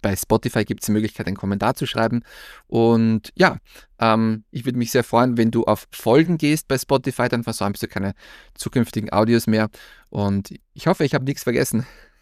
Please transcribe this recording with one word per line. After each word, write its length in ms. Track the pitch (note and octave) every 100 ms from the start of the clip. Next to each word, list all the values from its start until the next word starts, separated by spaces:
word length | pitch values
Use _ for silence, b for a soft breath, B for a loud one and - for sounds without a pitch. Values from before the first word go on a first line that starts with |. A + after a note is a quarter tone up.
bei 120 | G#2+ F#2+
Spotify 480 | - A2 A#2+ A#2+
gibt's 220 | G#2 G#2+ -
die 60 |
Möglichkeit, 340 | G#2 G#2+ - -
einen 100 | F#2+
Kommentar 380 | G2 G2 G#2
zu 140 | C3 C#3
schreiben. 340 | - A2+ A#2 B B B B B
Und 680 | A#2 A#2 A#2 A2+ A2 -
ja, 240 | - F#3 - b b b _
ähm, 460 | A2+ A2 A2+ A2 -
ich 140 | - B2
würd 100 | A#2+
mich 160 | A#2
sehr 120 | C3+
freuen, 340 | A#2 A#2 B2+ A#2
wenn 120 | A2+
du 140 | A#2
auf 240 | A2+ G#2 -
Folgen 460 | - - B2+ E3 E3
gehst 300 | D3 D#3 -
bei 100 | C3+
Spotify, 500 | - C#3 C3 - B2
dann 160 | A#2+
versäumst 380 | A#2 A2+ G2+ G2+
du 60 | -
keine 260 | - G2 - B B B
zukünftigen 580 | - - C3 A#2 - G#2
Audios 360 | G2 A2+ A#2 A2+
mehr. 220 | A2 G#2+ B B B B
Und 440 | - G2+ G2 - - _
ich 120 | - -
hoffe, 180 | -
ich 120 | D3 D3
hab 80 |
nichts 200 | C3 D3
vergessen. 420 | - B2 C#3 A2 C3 b b b